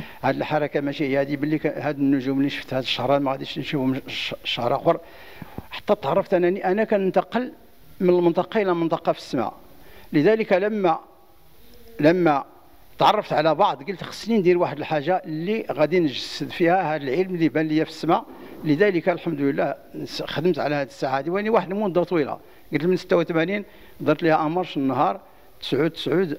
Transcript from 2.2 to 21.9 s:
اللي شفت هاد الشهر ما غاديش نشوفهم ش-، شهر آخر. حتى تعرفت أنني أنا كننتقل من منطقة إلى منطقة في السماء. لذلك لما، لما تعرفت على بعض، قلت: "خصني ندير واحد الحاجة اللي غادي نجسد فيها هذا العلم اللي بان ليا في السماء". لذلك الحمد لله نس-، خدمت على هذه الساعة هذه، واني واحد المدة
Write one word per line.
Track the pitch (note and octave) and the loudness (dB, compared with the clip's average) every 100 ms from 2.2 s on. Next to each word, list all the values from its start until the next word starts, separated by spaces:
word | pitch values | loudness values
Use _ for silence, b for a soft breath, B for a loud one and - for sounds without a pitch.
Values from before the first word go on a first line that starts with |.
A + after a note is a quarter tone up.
| B2+ C3+ | 0 0
اللي | C#3 | 0
شفت | - - | -2 -6
هاد | C3 | -4
الشهر | A#2+ - B2 C#3+ | -4 -2 2 2
ما | C3+ | 2
غاديش | C3+ C#3 - | -4 -6 -8
نشوفهم | C#3+ D3 C3 C3 - | -4 -2 0 -2 -4
ش-، | A#2 - - | -8 -8 -8
شهر | - - A#2+ C3+ | -6 -2 -2 0
آخر. | E3 D#3+ B B B B B B B | 2 0 B B B B B B B
حتى | - - G#3 | -8 -2 0
تعرفت | C#3 F3+ - | 2 0 2
أنني | F3+ F3 G3 F#3 | 2 2 0 0
أنا | G3+ | 0
كننتقل | A3 G3+ F#3+ F#3 - A#3 B3+ - - - - - | 0 0 2 0 0 -2 -4 -10 -20 -20 -16 0
من | F3+ | 2
منطقة | F3+ F3 E3+ F3+ A3+ | 4 4 2 0 0
إلى | G3 | 0
منطقة | E3+ E3 E3+ F3 | 0 0 -2 -2
في | D#3 | -4
السماء. | - C#3 G#2 - - - B B B | -2 -4 -4 -6 -18 -20 B B B
لذلك | D3+ E3 A3 G#3 | 2 4 4 2
لما، | F#3 G#3 A3 F3+ D#3+ - - - - - - - - - - | 2 2 0 0 0 -6 -20 -20 -20 -20 -20 -20 -20 -14 2
لما | D3+ F3+ E3 C#3 - - - - - - | 4 6 4 2 -2 -16 -20 -20 -10 2
تعرفت | D3+ G3+ - | 4 4 0
على | D#3 D#3 D3+ | 2 2 4
بعض، | G3 C#3 | 2 0
قلت: | C#3 F3+ | -6 -8
"خصني | - - G3+ A3+ | -10 -8 0 2
ندير | F3+ F3 | 4 4
واحد | D3+ C#3+ | 2 -4
الحاجة | - D3+ C#3 F#3 - | -4 -2 0 -2 -2
اللي | D#3 F3 A3+ - | -6 -4 -4 -2
غادي | C3 D3+ F3+ | 0 2 4
نجسد | D#3 A#2+ - - C3+ | 2 -2 -10 -8 -6
فيها | - E3 F#3+ D#3 D#3 | 0 2 2 0 -2
هذا | |
العلم | C#3 D3 F#3+ F3+ | -2 -2 -2 0
اللي | D#3+ | 0
بان | D3+ D#3+ | 0 0
ليا | D#3 | 0
في | D3+ | -2
السماء". | - D#3+ G3+ - B B B | -4 0 0 -2 B B B
لذلك | D#3 D3 G#3 E3+ F#3 | 0 2 4 2 0
الحمد | E3+ E3+ C#3+ | -2 -2 -2
لله | C#3 D#3+ D#3+ - - D#3 | -2 0 -2 -6 -12 -12
نس-، | D3 - | -10 -10
خدمت | - C#3+ F3+ C3+ | -8 -2 0 0
على | C3 D3 | 0 -2
هذه | C#3 | -4
الساعة | - C#3 C3+ | -4 -2 -2
هذه، | D3 | -2
واني | F#3+ G#3+ | -2 2
واحد | A3 D#3 | 2 2
المدة | G3+ G#3 | -2 0